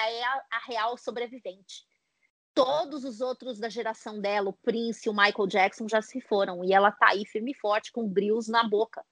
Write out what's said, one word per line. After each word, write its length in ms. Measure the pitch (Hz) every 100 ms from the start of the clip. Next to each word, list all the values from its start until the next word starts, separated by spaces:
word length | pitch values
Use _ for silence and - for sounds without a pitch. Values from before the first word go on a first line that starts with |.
| 220
é 140 | 233
a, 200 | 247 269 -
a 60 | 226 -
real 280 | 226 226 240
sobrevivente. 880 | - 233 240 247 190 190 - - _ _ _ _ _ _ _
Todos 500 | 294 254 302 349 294
os 160 | 262 214
outros 380 | 254 247 240 208
da 100 | 220
geração 520 | 214 220 220 226 214
dela, 300 | 196 208 196
o 20 |
Prince, 560 | - 240 233 233 208 226
o 40 |
Michael 360 | 208 202 214 196
Jackson, 400 | 196 196 - 214
já 120 | 220
se 200 | 214 254
foram. 440 | - 202 196 175
E 80 | 185
ela 200 | 190 202
tá 160 | - 226
aí 180 | 202 208
firme 240 | 220 240
e 40 |
forte, 360 | - 208 214 -
com 160 | 240 214
brios 400 | 180 208 220 220
na 160 | 233
boca. 420 | 226 202 - 139 -